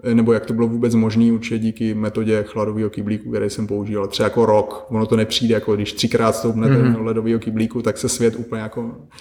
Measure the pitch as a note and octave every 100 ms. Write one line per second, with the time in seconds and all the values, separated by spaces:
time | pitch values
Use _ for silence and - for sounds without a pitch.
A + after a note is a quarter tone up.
0 | A#2+ A#2 A2+ A2 - A#2 A#2 A#2 A#2+ A2+
1 | A2 A2 A#2 A2+ - A#2 A2 - A2+ G#2+
2 | G#2+ A2 A2 G#2+ G#2 A2 G#2+ G#2+ G#2+ -
3 | G#2 G#2+ A2+ A2+ G#2 - G#2 G2+ G#2 G#2
4 | G2 - G#2+ A#2+ A2 G#2+ - - - A2
5 | G#2+ A2+ G#2+ - A#2 G#2+ A2 G#2 G#2 -
6 | A2+ A2+ A2+ G#2+ A#2 A2+ A2+ B2+ B2+ A2+
7 | A2+ A2 A2+ A2+ A2+ A2 A2+ B2 A2 -
8 | A#2+ - A#2 A#2 A#2 A2 G#2+ B2 A#2 -
9 | - -